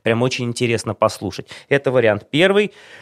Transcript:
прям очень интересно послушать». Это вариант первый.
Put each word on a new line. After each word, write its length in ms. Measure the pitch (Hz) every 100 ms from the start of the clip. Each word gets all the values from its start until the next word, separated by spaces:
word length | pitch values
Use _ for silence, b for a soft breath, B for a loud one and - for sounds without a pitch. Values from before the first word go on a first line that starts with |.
прям 180 | 113 113
очень 260 | 127 - 120
интересно 440 | 117 120 113 113
послушать». 540 | 104 107 - 101 - - B B
Это 220 | 139 139
вариант 380 | 127 113 101 -
первый. 440 | 143 190 202 208 b b b